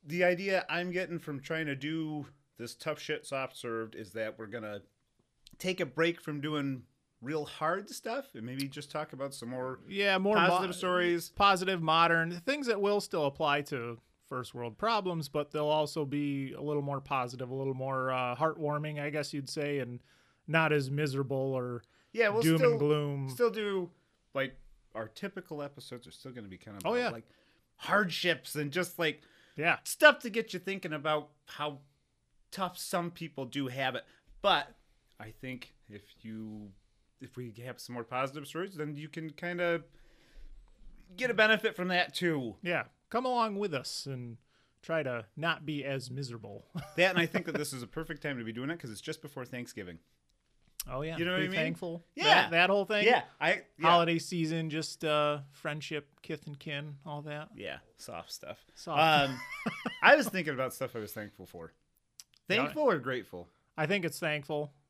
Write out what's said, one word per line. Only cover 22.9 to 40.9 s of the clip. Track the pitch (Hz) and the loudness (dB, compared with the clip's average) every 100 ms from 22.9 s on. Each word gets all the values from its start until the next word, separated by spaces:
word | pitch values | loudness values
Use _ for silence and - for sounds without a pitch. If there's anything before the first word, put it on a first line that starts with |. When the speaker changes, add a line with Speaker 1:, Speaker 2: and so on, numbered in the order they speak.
| 151 147 143 135 | 2 2 -4 -6
Speaker 1:
still | 127 240 | 2 2
do, | 214 208 196 175 _ _ _ _ 139 | 2 -2 -2 -4 _ _ _ _ -4
like, | 135 - - - _ | -4 -6 -20 -20 _
our | 110 110 | -10 -10
typical | - 202 190 180 151 | -8 -10 -10 -12 -10
episodes | 143 143 127 123 95 | -10 -12 -14 -14 -14
are | |
still | - 135 | -18 -16
gonna | 123 101 | -14 -14
be | 92 | -14
kind | - 101 | -16 -6
of | 160 | -2
Speaker 2:
Oh, | |
Speaker 1:
about, | 240 | 0
Speaker 2:
yeah. | 240 | 0
Speaker 1:
like, | 120 - _ _ _ _ _ | -4 -12 _ _ _ _ _
hardships | - 190 202 - 175 160 - 147 | 2 4 4 2 2 2 0 -4
and | 147 | -2
just, | 156 175 - | 0 -2 0
like, | 165 147 - _ _ - | 0 0 -12 _ _ -2
Speaker 2:
Yeah. | 160 151 | 0 0
Speaker 1:
stuff | - - 302 285 | -2 8 8 8
to | 233 | 0
get | 214 220 | -2 -2
you | 180 | -4
thinking | 175 196 185 | -4 -4 -4
about | 151 147 151 147 _ _ | -4 2 0 0 _ _
how | - 147 139 _ _ _ _ _ _ _ | -6 -6 -6 _ _ _ _ _ _ _
tough | - 185 180 | -4 -4 -4
some | - 180 170 | -4 -2 -2
people | 170 160 - 131 | -6 -10 -8 -6
do | 143 135 | -4 -4
have | 127 135 123 | 0 -2 -2
it. | - _ _ - | -10 _ _ -2
But | 202 165 - - _ _ _ _ | 4 4 2 -14 _ _ _ _
I | 110 | -18
think | - 131 127 - _ _ | -14 -12 -12 -14 _ _
if | 104 - - | -20 -18 -20
you, | 110 110 110 107 104 95 _ _ _ _ | -14 -12 -10 -12 -14 -20 _ _ _ _
if | 123 - | -18 -12
we | 123 107 123 | -12 -12 -14
have | 123 | -14
some | - | -10
more | 123 | -10
positive | 113 127 135 143 139 | -6 -2 -2 -4 -10
stories, | 160 196 185 | -8 -8 -6
then | 151 147 | -8 -8
you | 151 | -10
can | 156 160 | -10 -10
kinda | 143 175 175 175 170 170 - - - _ - - - - - - | -8 -6 -2 0 0 -4 -20 -20 -20 _ -18 -18 -18 -20 -20 -20